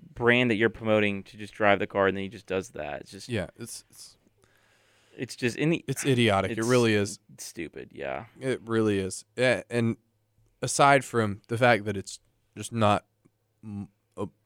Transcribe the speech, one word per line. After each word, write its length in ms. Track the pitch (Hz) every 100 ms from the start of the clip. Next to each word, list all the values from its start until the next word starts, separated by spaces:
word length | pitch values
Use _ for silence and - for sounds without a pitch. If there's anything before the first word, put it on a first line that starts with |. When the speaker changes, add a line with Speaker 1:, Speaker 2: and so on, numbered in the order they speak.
| - -
Speaker 1:
brand 340 | 117 120 123
that 40 | 107
you're 140 | 113
promoting 540 | - 110 107 104 98
to 140 | 92 104
just 160 | 104
drive 260 | - 107 98
the 80 | 104
car, 200 | 101 98
and 100 | 95
then 60 |
he 60 | 98
just 180 | 104 -
does 220 | 95 92
that. 320 | - 73 69
It's 100 | -
just 180 | 95 -
Speaker 2:
Yeah, 180 | 113 85 -
it's, 280 | 117 - _
it's 220 | - - _ _ _ _ _ _ _ _ _ _ -
Speaker 1:
it's 160 | 127 -
just 200 | 123 -
in 140 | 151
the 120 | 170 -
Speaker 2:
It's 180 | 139 -
idiotic. 460 | 123 113 98 95
It 80 | 110
Speaker 1:
it's 80 | 113
Speaker 2:
really 260 | 127 117
is. 240 | 104 101 101 _ 135
Speaker 1:
stupid, 500 | - - 76 69 62
yeah. 340 | - 69 67 113 -
Speaker 2:
It 220 | 131 120
really 360 | 113 113 110 98
is. 260 | 95 - - -
Yeah, 280 | 127 104 -
and 300 | 120 117 - _ _ _ _ _ _
aside 420 | 123 - 143 143
from 380 | 127 117 107 101 _
the 100 | 113
fact 280 | 123 113 104
that 120 | 98
it's 220 | - - _ _ _ -
just 160 | 104
not, 320 | 117 104 101 - _ _ _ _ _
m-, 240 | 110 101 101 _ _ -
uh, 120 | 101 _